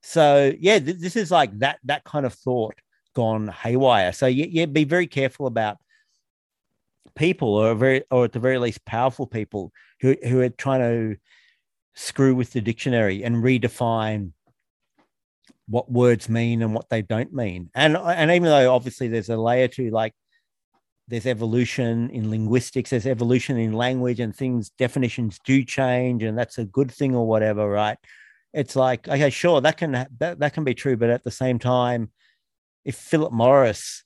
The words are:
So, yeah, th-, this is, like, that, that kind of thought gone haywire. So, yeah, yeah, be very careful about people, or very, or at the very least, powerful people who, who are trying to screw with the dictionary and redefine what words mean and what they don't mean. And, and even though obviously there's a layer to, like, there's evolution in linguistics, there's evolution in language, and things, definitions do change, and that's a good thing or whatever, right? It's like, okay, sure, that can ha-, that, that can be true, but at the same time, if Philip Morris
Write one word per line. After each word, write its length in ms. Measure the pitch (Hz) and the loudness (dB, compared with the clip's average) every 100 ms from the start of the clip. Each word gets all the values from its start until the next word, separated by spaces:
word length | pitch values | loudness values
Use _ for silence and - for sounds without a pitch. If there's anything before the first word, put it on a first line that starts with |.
So, 480 | - 165 147 143 139 - | -4 2 6 6 4 2
yeah, 200 | 175 214 | 4 4
th-, 180 | 135 180 | 2 -6
this 180 | 175 226 | -6 -4
is, 160 | 180 | 0
like, 260 | 175 131 104 | 2 2 0
that, 200 | 135 147 123 | -4 -4 -6
that 180 | 143 | -6
kind 220 | - 151 131 | -4 -4 -4
of 80 | |
thought 420 | - - 123 110 - _ _ _ | -6 -4 -2 -4 -8 _ _ _
gone 360 | - 113 110 107 | -2 -2 -2 -4
haywire. 640 | 95 117 123 135 113 92 | -8 -2 2 4 4 2
So, 120 | 101 131 | 0 0
yeah, 200 | 127 160 | 0 -2
yeah, 160 | 165 165 | -2 0
be 200 | 143 147 | 0 2
very 220 | 175 175 | 0 -2
careful 400 | 143 135 - 135 | -2 -4 -2 -4
about 300 | 113 107 104 _ _ _ _ _ _ _ _ _ _ _ _ _ - | -2 -4 -6 _ _ _ _ _ _ _ _ _ _ _ _ _ -2
people, 400 | 160 180 127 104 | -2 0 0 2
or 200 | 110 113 | 2 2
very, 280 | 131 131 - | 2 0 0
or 140 | 127 | 0
at 80 | 120 | 0
the 80 | 117 | 0
very 180 | 123 131 | -2 0
least, 280 | 120 - - | -2 -6 -8
powerful 420 | 113 127 120 127 | -2 -2 -2 -8
people 460 | 113 104 104 85 _ _ _ | -8 -8 -8 -10 _ _ _
who, 160 | 131 135 120 | 0 0 0
who 140 | 127 | 0
are 80 | 127 | 0
trying 300 | - 139 131 | -2 -2 0
to 400 | 120 117 110 101 _ _ _ _ _ _ _ | 0 -2 -4 -8 _ _ _ _ _ _ _
screw 400 | - - - 135 127 | -16 -12 2 2 4
with 180 | 120 | 0
the 80 | 127 | -4
dictionary 600 | 107 113 - 120 107 98 | -4 -4 0 2 2 0
and 200 | 117 117 | -2 0
redefine 880 | 120 127 117 - 120 113 110 107 95 - _ _ _ _ _ _ _ _ _ _ _ _ - | 2 2 0 -2 -2 0 -2 -4 -8 -14 _ _ _ _ _ _ _ _ _ _ _ _ -4
what 240 | 113 123 | -4 0
words 360 | 120 123 113 - | 4 4 4 0
mean 340 | 113 117 117 | -2 0 0
and 120 | 113 | -2
what 160 | 110 - | -4 -4
they 120 | 113 | -4
don't 320 | 98 110 123 | -2 -4 -4
mean. 360 | 135 110 90 85 | -6 -6 -8 -10
And, 220 | - 151 160 | 0 2 2
and 360 | 170 175 156 | -2 0 2
even 120 | 175 | 4
though 300 | 170 147 127 | 6 6 6
obviously 340 | 127 123 - 123 | 4 0 -6 -4
there's 220 | 117 101 | -4 -4
a 80 | 113 | -2
layer 300 | 113 123 127 | 0 2 0
to, 200 | - 120 | -2 -4
like, 240 | 110 110 _ _ _ _ _ _ _ _ _ _ | -2 -4 _ _ _ _ _ _ _ _ _ _
there's 180 | 120 107 | -6 -4
evolution 840 | 113 113 117 120 - 120 117 117 | -4 -2 0 0 -2 -2 -2 -4
in 200 | 123 110 | -4 -4
linguistics, 600 | 110 110 123 120 131 120 | -4 0 0 0 -6 -2
there's 160 | 123 127 | -2 -2
evolution 500 | 120 117 127 - 127 | -2 2 0 0 -2
in 160 | 113 | -2
language, 460 | 110 123 131 123 117 | 0 -2 0 -2 -2
and 160 | 117 98 | -6 -6
things, 340 | 131 123 104 _ | -4 -4 -6 _
definitions 600 | 127 - 123 - 113 92 | -2 0 -2 -2 -6 -6
do 200 | - 135 | 0 2
change, 600 | 127 - 131 123 127 123 | 2 -2 0 0 0 -2
and 140 | 110 110 | -4 -4
that's 200 | 120 - | -6 -6
a 80 | 107 | -6
good 260 | 117 135 | -2 -2
thing 240 | - 139 127 | -2 -2 0
or 120 | 113 | 2
whatever, 420 | 110 107 104 104 | 2 2 0 0
right? 280 | 101 107 113 _ - - _ _ | 0 -2 -4 _ -20 -20 _ _
It's 220 | 156 135 135 | -6 -4 0
like, 320 | 127 123 - | 2 0 -2
okay, 220 | 139 143 | 0 0
sure, 320 | - 175 160 | 2 2 4
that 160 | 135 156 | 2 0
can 160 | 165 | -4
ha-, 140 | 127 131 120 | -4 -6 -6
that, 200 | 165 175 | -6 -2
that 140 | 147 | -4
can 100 | - | -2
be 100 | 147 | -4
true, 220 | 120 143 123 | -2 -2 0
but 120 | 117 | 0
at 140 | 120 | 0
the 80 | - | -4
same 280 | - 131 120 | -6 -2 -2
time, 520 | 123 127 123 120 110 _ _ _ _ _ _ _ - | 0 0 0 -2 -6 _ _ _ _ _ _ _ -12
if 100 | - | -12
Philip 360 | - 156 151 | -2 0 0
Morris 680 | 117 120 139 123 104 - - | 2 4 6 4 0 -10 -16